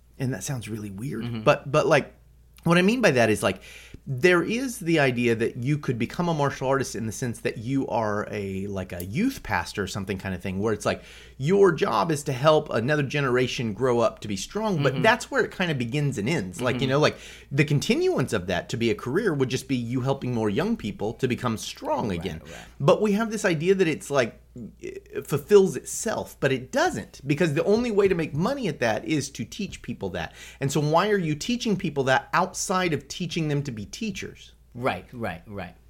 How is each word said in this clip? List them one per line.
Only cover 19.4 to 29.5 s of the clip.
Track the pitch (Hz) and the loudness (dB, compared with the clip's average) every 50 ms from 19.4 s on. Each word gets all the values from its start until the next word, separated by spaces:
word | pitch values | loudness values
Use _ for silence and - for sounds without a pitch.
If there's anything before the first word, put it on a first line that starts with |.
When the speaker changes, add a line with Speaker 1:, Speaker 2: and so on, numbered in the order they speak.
| 131 110 | 0 0
Speaker 1:
just | 127 123 - - | -2 -4 -4 -4
be | 135 | -4
you | 123 117 113 127 135 | -4 -2 -2 -2 -2
helping | 120 135 131 - 123 127 123 | 0 -2 -2 -2 -2 -4 -2
more | 110 110 104 | 0 0 0
young | 98 131 180 226 233 | 0 0 0 0 -2
people | - - 104 - - 101 110 117 | -4 -4 -6 -6 -4 -4 -6 -2
to | - 135 123 | -2 -2 -2
become | 117 - 123 120 110 104 | 0 0 -2 -2 -2 -4
strong | - - - - 262 285 311 - - 104 | -6 -10 -12 -8 -4 -4 -2 -2 -2 -2
Speaker 2:
Right, | 90 85 | -2 -4
Speaker 1:
again. | 78 90 80 80 - | -4 -6 -8 -10 -12
Speaker 2:
right. | 78 - - - - - - | -14 -16 -16 -16 -16 -8 2
Speaker 1:
But | 139 170 180 202 | 4 4 4 6
we | 214 214 | 4 2
have | 196 214 233 208 | 2 2 0 -2
this | 220 202 - | -2 -2 0
idea | 185 165 143 165 185 196 | 0 0 2 4 4 4
that | 190 180 160 | 4 4 2
it's, | 131 - - - | 0 -2 -4 0
like, | 143 135 120 107 - - - _ - 123 107 - - - | 2 2 2 0 -2 -10 -20 _ -16 -14 -14 -14 -14 -14
it | - - - - - - - - - | -14 -12 -12 -14 -14 -10 -10 -8 -4
fulfills | - 156 - - - 208 196 190 170 123 | -2 -4 -4 4 6 8 8 8 6 2
itself, | 123 - - - - - 220 - 107 90 - - - | -4 -8 -8 -8 -6 -4 -4 -4 -4 -6 -8 -4 -2
but | 156 131 | 0 0
it | 131 123 127 - | 0 -2 -4 -2
doesn't, | - 277 339 370 240 107 - - - - 135 | 0 0 0 0 0 -4 -8 -10 -14 -8 -4
because | 139 147 143 185 165 135 | -2 0 2 0 2 0
the | 165 165 | 0 2
only | 190 214 233 247 240 | 2 2 2 2 2
way | 202 202 208 | 2 4 4
to | 190 185 | 4 2
make | 170 156 - - | 0 -2 -2 -2
money | 147 185 247 285 285 240 165 | -2 0 0 -2 -2 -4 -4
at | - - | -2 0
that | 123 113 107 - - | 0 0 0 0 -2
is | 123 156 139 - - | -2 -2 -2 -2 -4
to | - - 110 | -6 -10 -10
teach | - | -8